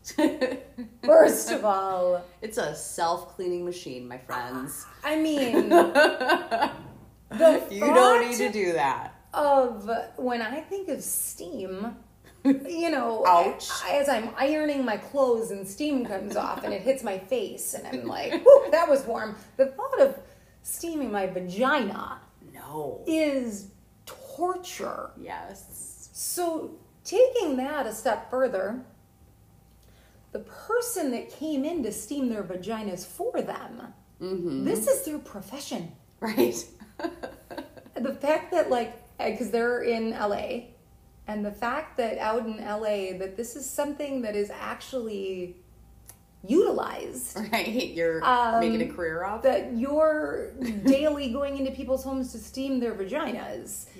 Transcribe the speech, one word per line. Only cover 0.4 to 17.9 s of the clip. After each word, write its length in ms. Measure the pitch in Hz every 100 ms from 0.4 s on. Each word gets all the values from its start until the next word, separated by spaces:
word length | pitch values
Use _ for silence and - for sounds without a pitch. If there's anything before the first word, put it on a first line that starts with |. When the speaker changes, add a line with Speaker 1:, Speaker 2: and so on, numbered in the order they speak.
| 254 269 - - 233 -
Speaker 2:
first 480 | 269 320 - - -
of 120 | -
all, 600 | 208 190 190 185 180 175 - -
Speaker 1:
It's 160 | 220 220
a 160 | 156
self-cleaning 880 | 156 - - 170 175 - - 180 175
machine, 440 | 175 175 151 127 123
my 100 | 127
friends. 640 | - 123 123 131 131 - - -
Speaker 2:
I 120 | 285 311
mean, 520 | 311 294 240 302 -
Speaker 1:
<laughs> 1600 | 339 - 285 311 - 254 339 - 226 302 - - - - - -
Speaker 2:
the 360 | 214 320 277 -
Speaker 1:
You 100 | 202
don't 400 | 294 311 247 247
need 140 | 240 226
Speaker 2:
thought 100 | 247
Speaker 1:
to 60 |
do 200 | 208 180
that. 420 | 165 139 120 - - -
Speaker 2:
of, 560 | - 285 277 240 208 202 233 - -
when 260 | 254 240
I 180 | 220 285
think 280 | 311 392 370
of 140 | 226
steam, 920 | - - - - 359 262 185 190 226 - - _ - -
you 460 | 269 277 - 330 339
know, 340 | 285 233 220 185
Speaker 1:
Ouch. 420 | 170 - - - - 180
Speaker 2:
as 200 | 285 277
I'm 220 | 233 233 -
ironing 480 | 277 302 302 277
my 120 | 247 202
clothes 520 | - 285 262 226 208
and 160 | 202 190
steam 380 | - 302 269
comes 320 | 226 190 208 208
off 260 | - -
and 120 | -
it 80 | -
hits 200 | 233 269
my 160 | 226 190
face 560 | - 247 202 - -
and 120 | -
I'm 200 | -